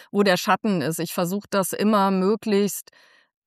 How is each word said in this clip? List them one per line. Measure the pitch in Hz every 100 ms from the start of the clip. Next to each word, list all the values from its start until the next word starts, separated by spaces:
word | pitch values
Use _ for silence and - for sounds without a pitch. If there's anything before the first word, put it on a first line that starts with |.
| -
wo | 202
der | 202 180
Schatten | - - 220 185
ist. | 135 165
Ich | 165
versuch | - 175 202 -
das | 202 185
immer | - 208 214 196
möglichst, | 190 185 220 220 196 202 - - _ _ _ _ _